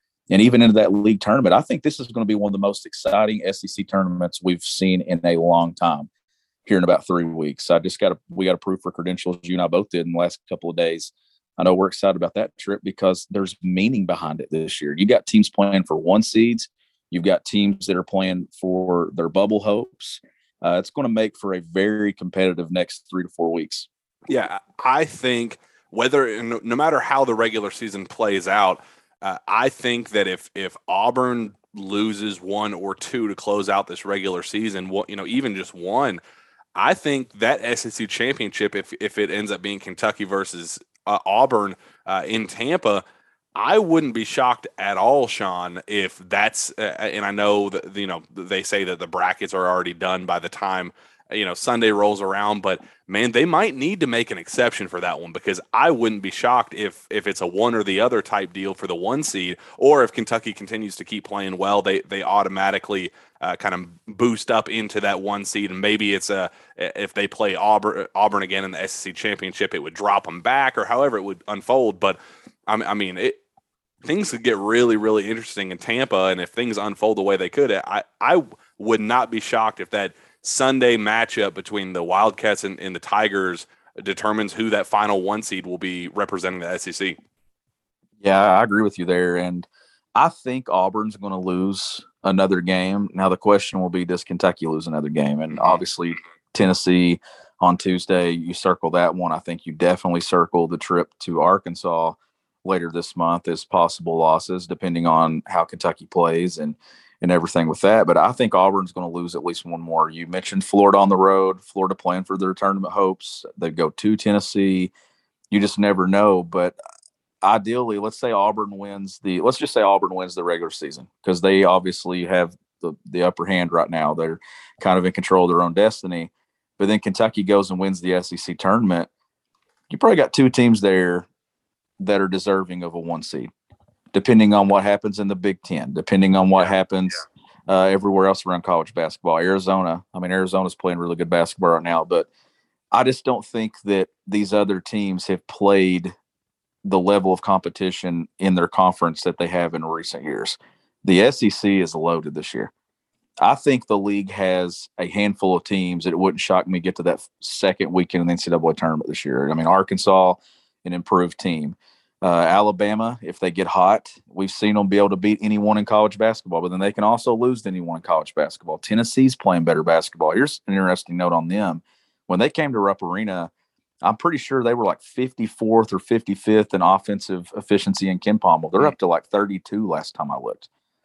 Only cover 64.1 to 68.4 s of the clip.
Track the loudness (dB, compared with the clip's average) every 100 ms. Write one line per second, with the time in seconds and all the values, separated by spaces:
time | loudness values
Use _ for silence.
64.1 | -2 -2 -2 -2 -2 -2 -6 -6 -4 -4
65.1 | -4 -4 -6 -6 -6 -6 -4 -2 0 0
66.1 | -2 -2 -4 -4 _ _ -10 -8 -8 -8
67.1 | -6 -6 -2 -4 0 2 2 2 -4 -4
68.1 | 0 2 2